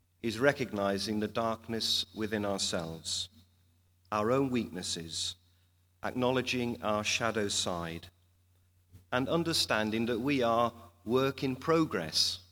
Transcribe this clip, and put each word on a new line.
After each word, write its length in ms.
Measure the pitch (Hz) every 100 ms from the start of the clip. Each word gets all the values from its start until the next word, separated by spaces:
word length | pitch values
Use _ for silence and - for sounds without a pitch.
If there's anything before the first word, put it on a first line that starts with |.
| _ _
is 160 | 117 107
recognizing 800 | 139 139 110 104 98 101 104 107
the 80 | 104
darkness 800 | 117 113 110 - 113 - - - -
within 300 | 107 107 101
ourselves, 800 | 98 - 98 82 82 - - - - - _ _ _ _ _ _
our 180 | 107 107
own 180 | 135 135
weaknesses, 840 | 127 104 90 - 85 82 78 - - _ _ _ _ _ _ 107
acknowledging 760 | 127 123 131 123 123 120 117
our 220 | 104 107
shadow 460 | 107 - 117 110 101
side, 580 | - 104 87 82 85 - - _ _ _ _ _ _ _ - _
and 160 | 123 135
understanding 800 | 170 165 156 - 110 107 110 117
that 160 | 113
we 220 | 131 139
are 280 | 117 117 117 - - _
work 400 | - 127 135 139
in 120 | 135 127
progress, 840 | - 165 160 98 80 - - - -